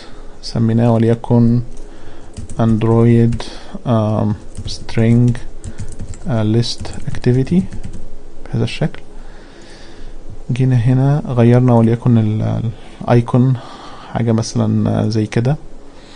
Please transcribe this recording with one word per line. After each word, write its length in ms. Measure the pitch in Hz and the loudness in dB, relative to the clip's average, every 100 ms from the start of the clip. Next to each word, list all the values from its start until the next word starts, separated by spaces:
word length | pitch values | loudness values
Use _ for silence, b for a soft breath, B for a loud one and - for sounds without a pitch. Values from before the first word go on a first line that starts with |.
| B B B B | B B B B
سميناه 520 | - - 113 113 120 | -6 -2 2 4 4
وليكن 680 | 113 113 117 - 120 117 120 120 - B B B B B B - - | 4 2 2 2 4 4 2 -2 -6 B B B B B B -8 -2
اندرويد، 800 | 113 107 110 113 117 117 117 117 - B B - - | 0 2 2 4 6 6 4 2 -6 B B -8 0
آم، 460 | 113 107 107 107 104 - - - | 0 2 0 -2 -4 -8 -10 -8
سترينج، 680 | - - - 113 117 120 120 - - B B B B - - 185 | -6 -2 2 4 4 4 2 -4 -6 B B B B -8 -6 -4
آه، 160 | 117 | 0
ليست 500 | 107 117 117 - - - - | 2 2 0 -4 -6 -4 -4
اكتيفيتي 560 | - 123 123 131 175 190 - - - - - - - - | 0 2 2 2 0 0 -4 -4 -4 -4 -4 -6 -8 -4
بهذا 180 | 113 | -2
الشكل. 380 | 117 - 156 - - B B B B B B B B B B B B - - | -2 -2 -4 -4 -10 B B B B B B B B B B B B -8 -4
جينا 240 | 123 131 127 | 0 2 4
هنا 460 | 117 127 135 147 - | 4 4 4 2 0
غيرنا 460 | 123 117 120 127 | 4 6 6 6
وليكن 440 | 117 113 117 127 113 | 6 4 2 4 4
ال-، 440 | 107 110 110 110 113 - B B | 4 0 -2 -2 -4 -8 B B
الايكون 520 | - 120 117 127 131 120 B B B B B | 2 2 4 2 2 0 B B B B B
حاجة 200 | 120 117 | -2 0
مثلًا، 580 | 113 110 120 110 110 104 | 0 0 -2 0 2 0
آه، 200 | 107 107 | 0 0
زي 160 | 110 107 | 0 0
كده، 300 | 117 123 151 - - B B B | 0 0 0 -4 -12 B B B